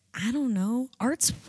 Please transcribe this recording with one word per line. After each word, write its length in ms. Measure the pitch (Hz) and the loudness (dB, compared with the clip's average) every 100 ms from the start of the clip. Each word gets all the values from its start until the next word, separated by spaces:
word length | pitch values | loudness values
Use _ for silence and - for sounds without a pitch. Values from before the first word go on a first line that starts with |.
| _ | _
I 180 | - 202 | -4 -2
don't 220 | 277 269 | 0 2
know, 360 | 202 196 240 262 - | 2 0 0 -2 -2
art's 340 | 226 240 - - | -2 2 0 0